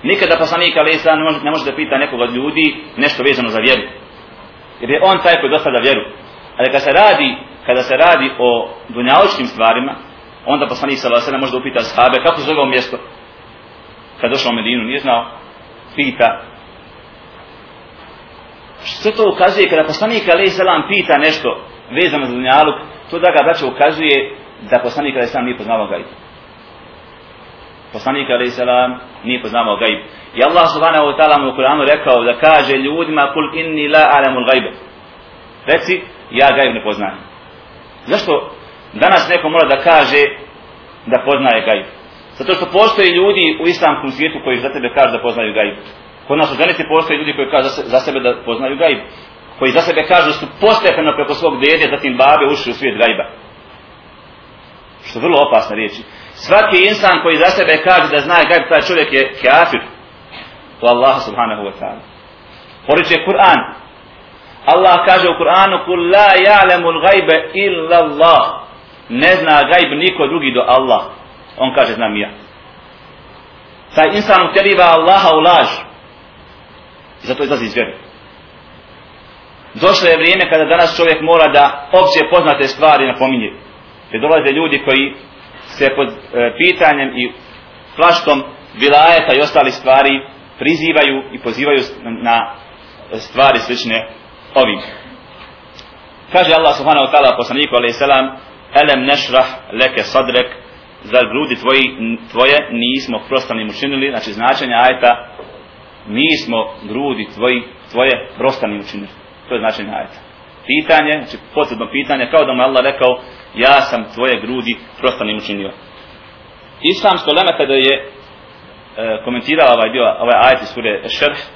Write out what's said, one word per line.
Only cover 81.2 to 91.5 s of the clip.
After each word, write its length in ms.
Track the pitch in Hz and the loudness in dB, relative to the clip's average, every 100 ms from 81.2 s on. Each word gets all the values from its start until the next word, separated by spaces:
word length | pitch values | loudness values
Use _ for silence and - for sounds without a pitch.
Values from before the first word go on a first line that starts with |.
mora 260 | 160 165 151 | 2 4 6
da 360 | 143 143 - - | 6 4 0 2
opće 380 | 185 185 180 - | 4 4 2 2
poznate 340 | 175 151 139 | 2 2 0
stvari 420 | 135 - 151 143 131 | -2 2 4 4 2
napominje. 460 | 123 131 127 107 - - - - - - | -2 -2 -2 -6 -12 -20 -20 -20 -20 -12
Jer 100 | 110 | -4
dolaze 320 | 143 160 139 | 2 2 2
ljudi 300 | 139 160 139 | -2 -2 -2
koji 300 | 139 135 139 - - - - - - | 0 0 -2 -8 -20 -20 -20 -20 -20
se 220 | - 139 135 | -2 -2 0
pod, 120 | 127 | -4
e, 40 | 110 - 120 120 - | -6 -8 -2 -2 2
pitanjem 580 | 175 175 160 143 135 123 | 0 4 2 2 -4 -4
i 160 | 123 - - - - - - - | -8 -8 -20 -20 -20 -20 -18 0
plaštom 460 | 170 170 - 139 131 - - 107 | 2 2 0 -2 -2 -18 -20 -2
vilajeta 540 | 139 147 160 165 - | 4 6 6 4 2
i 60 | 131 | 0
ostalih 340 | 147 151 131 | 2 2 0
stvari 480 | 127 131 131 139 139 - - - - | -2 2 4 4 -2 -6 -20 -20 -6
prizivaju 640 | 151 160 160 151 143 135 131 | -2 -2 0 2 2 -2 -8
i 60 | 123 | -10
pozivaju 400 | 120 | -8